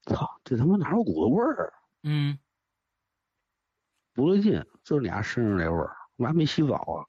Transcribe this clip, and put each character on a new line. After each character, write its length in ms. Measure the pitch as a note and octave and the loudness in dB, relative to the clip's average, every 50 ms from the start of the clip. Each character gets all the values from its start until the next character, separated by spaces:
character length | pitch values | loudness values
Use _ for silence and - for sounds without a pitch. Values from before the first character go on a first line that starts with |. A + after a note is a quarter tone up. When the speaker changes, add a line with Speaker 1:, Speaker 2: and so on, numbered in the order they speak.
| _ - | _ -4
Speaker 1:
，“操， 180 | - - D3+ - - - | -4 -4 -4 -6 -8 -14
这 140 | _ - C3 | _ -4 -2
他 80 | A2+ B2+ | 0 2
妈 120 | E3 G3 G3+ | 2 2 2
哪 140 | D#3 B2 | 0 0
有 120 | E3 A#3 A3+ | 0 0 0
股 240 | B2+ E2+ D#2 D#2+ A2 | 0 0 0 2 2
子 60 | C#3 | 2
味 80 | G#3 | 2
儿 240 | A#3+ D#4 D4+ - E2+ | 0 0 -2 -2 -6
啊？” 60 | D#2 - _ _ _ _ _ - | -8 -10 _ _ _ _ _ -4
Speaker 2:
嗯。 340 | D3+ D3+ D3+ C#3+ C#3+ C#3+ C#3+ _ _ _ _ _ _ _ _ _ _ _ _ _ _ _ _ _ _ _ _ _ _ _ _ _ _ _ _ _ _ _ _ _ _ _ | -2 -2 0 0 -2 -4 -6 _ _ _ _ _ _ _ _ _ _ _ _ _ _ _ _ _ _ _ _ _ _ _ _ _ _ _ _ _ _ _ _ _ _ _
Speaker 1:
不 120 | - C3 E3 | 0 2 4
对 80 | G3 G3+ | 4 4
劲， 240 | G3+ G#3+ D3 E2 - - _ _ | 4 4 2 2 -2 -6 _ _
就 140 | _ - D#3 | _ -2 -2
是 60 | D3 | 0
你 60 | B2 F#2 | 0 -2
丫 120 | F2 G2+ | -2 -4
身 260 | A2 - - B2 A#2 | -4 -4 -2 0 0
上 120 | G#2+ G2+ F#2 | 2 2 2
这 120 | E2 E2 | 0 0
味 60 | E2+ E2 | 0 -2
儿， 160 | - - - - - - _ | -2 -4 -8 -14 -20 -16 _
我 100 | - A#2+ | -4 -2
还 60 | B2 | 0
没 140 | D#3+ F3 D#3 | 2 2 2
洗 200 | C#3 - - D#3 | 2 2 2 2
澡 100 | C#3 G2+ | 2 0
啊， 280 | - - - E2 D#2 - | -2 -4 -6 -8 -8 -10